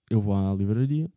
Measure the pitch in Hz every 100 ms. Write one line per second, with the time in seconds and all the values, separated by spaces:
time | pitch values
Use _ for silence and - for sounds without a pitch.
0 | _ 113 104 98 98 95 98 110 135 151
1 | 165